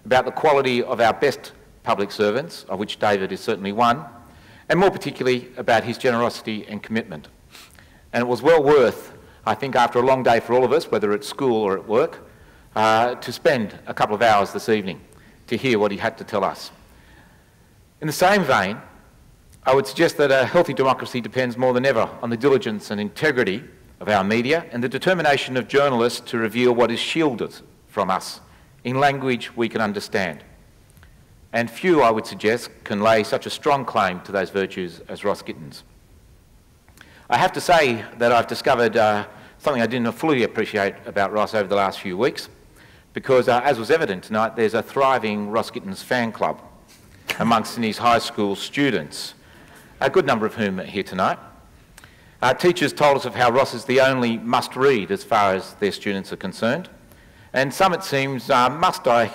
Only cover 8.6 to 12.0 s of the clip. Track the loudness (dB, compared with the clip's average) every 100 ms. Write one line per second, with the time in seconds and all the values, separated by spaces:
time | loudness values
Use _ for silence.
8.6 | 6 6 6 0 -12 -20 -20 -10 -6 -4
9.6 | -2 0 2 2 2 2 2 2 2 2
10.6 | 2 0 0 -2 0 -2 -6 -4 -2 0
11.6 | 0 -4 -2 0